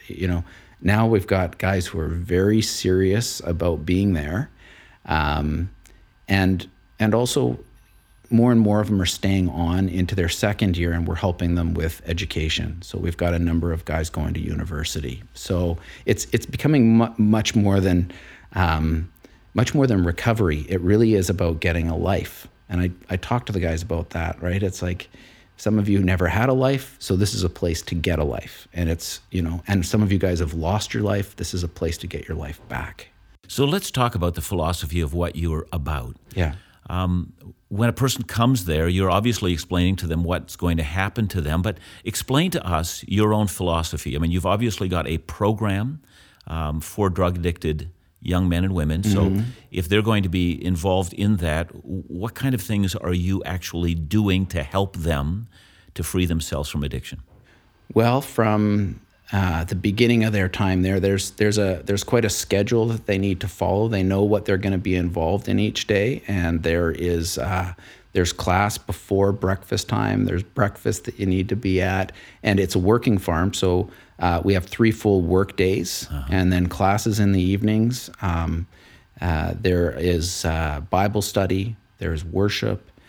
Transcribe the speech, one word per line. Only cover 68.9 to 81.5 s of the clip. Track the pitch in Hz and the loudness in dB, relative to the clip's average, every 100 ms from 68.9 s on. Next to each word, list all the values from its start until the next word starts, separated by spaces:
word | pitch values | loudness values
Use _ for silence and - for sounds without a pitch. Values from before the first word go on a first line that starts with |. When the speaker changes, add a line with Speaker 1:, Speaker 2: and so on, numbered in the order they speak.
| 98 - 98 98 | -12 -2 2 2
Speaker 1:
breakfast | 101 95 95 - 104 - | 0 -2 -2 -4 -6 -2
time, | 107 104 101 101 | -2 0 0 0
there's | 92 | -2
breakfast | 98 - 104 - 110 104 | -4 -2 -2 0 -4 -4
that | - - | -6 -4
you | 98 | 0
need | 92 95 | 0 0
to | 98 | -2
be | 101 92 | 0 0
at, | 92 95 92 - - - | 2 0 -4 -8 -20 -4
and | - 98 | 2 2
it's | 92 | 2
a | 95 | 2
working | 90 117 123 101 | 4 4 4 0
farm, | - 82 95 | 2 0 0
so, | - 95 90 101 - - - | 0 0 0 -2 -8 -20 -4
uh, | 90 85 | 0 2
we | 85 | 2
have | 95 85 | 2 0
three | - 113 | 2 2
full | 110 107 98 | 4 2 2
work | 85 95 98 - | 4 2 2 0
days, | 92 95 90 - - | 2 2 -2 -6 -8
Speaker 2:
Uh-huh. | 73 - | -8 -2
Speaker 1:
and | 95 92 | 2 2
then | 90 90 | 2 0
classes | - 98 104 113 104 | 2 2 2 0 2
in | 101 | 2
the | 98 | 4
evenings. | 90 101 107 107 117 127 - - | 2 2 2 2 2 -2 -8 -8
Um, | - 85 82 82 90 - - - _ - | -4 -2 -2 -4 -6 -12 -20 -20 _ -6
uh, | 87 78 85 87 | -2 0 -2 -2
there | 92 90 85 | 0 2 2
is, | - 87 87 85 - | 0 2 2 0 -2
uh, | 85 80 78 73 82 | -2 0 -2 -4 -2
Bible | 90 104 107 | 0 2 0
study, | - 104 92 | -2 0 0